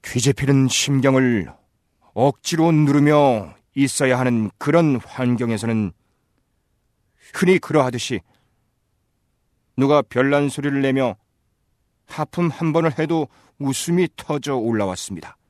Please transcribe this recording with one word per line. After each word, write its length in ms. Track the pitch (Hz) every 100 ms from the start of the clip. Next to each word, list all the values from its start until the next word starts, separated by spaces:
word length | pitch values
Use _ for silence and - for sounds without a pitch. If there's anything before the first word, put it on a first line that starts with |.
뒤집히는 640 | - 127 139 135 139 139 131
심경을 840 | - - 139 135 131 127 113 82 - _ _ _ _ _
억지로 580 | 101 135 - - 160 165
누르며 800 | 156 151 143 147 147 139 113 82 - _ 139
있어야 440 | 139 - 135 127
하는 300 | 127 120 107 _
그런 400 | - 165 160 127
환경에서는 920 | - - 127 120 120 110 113 113 101 - _ _ _ _ _ _ _ _ _ _ _ _ _
흔히 260 | - 180 185
그러하듯이 600 | - 156 127 120 - 117 _ _ _ _ _ _ _ _ _ _ _ _ _ _ _ -
누가 260 | 135 147
별난 480 | - 123 135 143 143
소리를 320 | 139 143 139
내며 340 | 135 135 127 - _ _ _ _ _ _ _ _ _
하품 440 | - 151 - 170
한 240 | - 165
번을 260 | 156 160 135
해도 280 | 156 165 143 _ _ _
웃음이 500 | 139 131 - 170 175 -
터져 400 | - 147 147 135
올라왔습니다. 840 | 113 110 98 92 - 92 - -